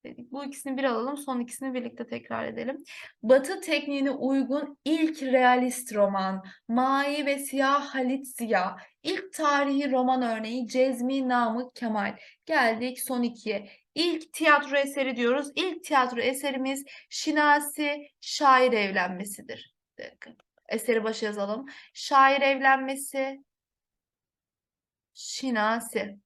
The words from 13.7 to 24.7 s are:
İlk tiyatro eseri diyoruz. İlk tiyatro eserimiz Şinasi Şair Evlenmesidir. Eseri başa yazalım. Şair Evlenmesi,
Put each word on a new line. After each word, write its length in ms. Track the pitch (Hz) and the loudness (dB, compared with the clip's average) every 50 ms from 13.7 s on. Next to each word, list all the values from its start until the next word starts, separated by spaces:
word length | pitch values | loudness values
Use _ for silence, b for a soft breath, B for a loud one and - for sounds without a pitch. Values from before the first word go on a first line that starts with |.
| B B B _ _ | B B B _ _
İlk 380 | 294 339 349 320 320 - _ - | -2 0 0 0 -4 -8 _ -6
tiyatro 440 | - 320 311 294 285 285 269 269 | 0 4 6 6 6 4 0 0
eseri 380 | 285 277 277 277 277 262 269 247 | 0 0 0 -2 -2 -2 -2 -2
diyoruz. 360 | 233 240 233 254 285 285 285 - | 0 0 0 2 0 -2 -4 -4
İlk 280 | 285 359 370 320 339 - | -4 -4 -4 -4 -8 -6
tiyatro 380 | - 302 269 247 247 240 233 | 2 2 2 2 2 -2 -2
eserimiz 640 | 226 247 269 269 - 285 262 262 262 269 277 277 277 B B B B B | -2 -2 -2 -2 -4 -4 -4 -2 -2 -4 -4 -6 -8 B B B B B
Şinasi 1000 | - - - 311 302 302 302 294 294 294 294 294 - - 302 294 294 294 294 - _ _ | -10 -6 -4 0 2 4 6 6 4 4 2 -4 -6 -4 -4 -4 -4 -6 -10 -18 _ _
Şair 520 | - - - - 302 269 262 254 254 254 240 | -12 -10 -4 4 6 8 8 8 6 6 4
Evlenmesidir. 1000 | 214 208 196 190 190 180 185 190 180 196 - - - - - - - - _ _ _ _ _ _ - - - _ _ - - - _ _ _ _ _ _ - | 2 0 0 0 -2 -2 -2 -4 -8 -8 -10 -12 -14 -12 -14 -14 -14 -14 _ _ _ _ _ _ -16 -16 -16 _ _ -20 -20 -20 _ _ _ _ _ _ -6
Eseri 340 | - 226 - - 233 226 208 | -6 -4 0 0 0 2 0
başa 220 | 220 220 - 220 | -2 -4 -2 -4
yazalım. 400 | 214 208 208 202 202 214 240 269 277 B B B B B | -6 -4 -4 -4 -4 -4 -8 -8 -14 B B B B B
Şair 480 | - - - 285 269 269 269 277 277 | -12 -4 4 6 8 8 8 8 6
Evlenmesi, 1000 | 277 269 277 262 269 269 269 269 262 262 269 269 277 - - 269 269 269 269 277 277 _ _ _ _ _ _ _ _ _ _ _ _ _ _ _ _ _ _ _ _ _ _ _ _ _ | 4 2 2 4 6 4 4 4 2 -4 -6 -6 -8 -6 -4 -4 -4 -4 -6 -10 _ _ _ _ _ _ _ _ _ _ _ _ _ _ _ _ _ _ _ _ _ _ _ _ _ _